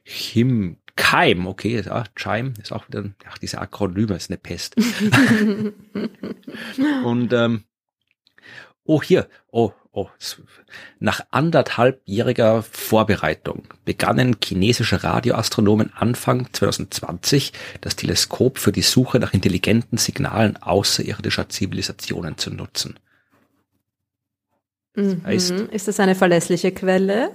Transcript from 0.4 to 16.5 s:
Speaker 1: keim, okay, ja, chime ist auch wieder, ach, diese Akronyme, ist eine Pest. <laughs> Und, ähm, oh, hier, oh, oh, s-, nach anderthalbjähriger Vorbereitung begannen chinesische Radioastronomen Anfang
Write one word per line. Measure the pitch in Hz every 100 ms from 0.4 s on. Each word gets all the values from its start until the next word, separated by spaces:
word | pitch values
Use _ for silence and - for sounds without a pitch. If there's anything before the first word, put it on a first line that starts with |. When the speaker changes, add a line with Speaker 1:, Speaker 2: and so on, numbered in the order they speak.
| 127 120 92 - _ -
Speaker 1:
keim, | - 147 170 90 90
okay, | 107 - 117
ja, | 95 101 117 -
chime | 95 104 135 107
ist | -
auch | - -
wieder, | 107 101 - -
ach, | -
diese | 95 -
Akronyme, | 95 - 98 90 110 85
ist | -
eine | 90
Pest. | - 87 - -
<laughs> | 233 196 208 277 254 214 214 202 208 - - 202 233 - - - - - - 233 294 269
Und, | 240 120 120
ähm, | 123 117 113 - _ _ _ _ _ _ _ - - - _
oh, | - 151
hier, | - 180 - _ _
oh, | 117 110 - _
oh, | - 92 _
s-, | - - - - _ - - _
nach | 104 - -
anderthalbjähriger | 127 165 160 - - 123 - - 98 120 120 110 113
Vorbereitung | 107 - - 110 110 92 78 78 - - - - -
begannen | - 95 113 127 120
chinesische | - 92 104 - 117 95
Radioastronomen | 85 117 120 - - - 104 107 -
Anfang | - 117 120 - 127 127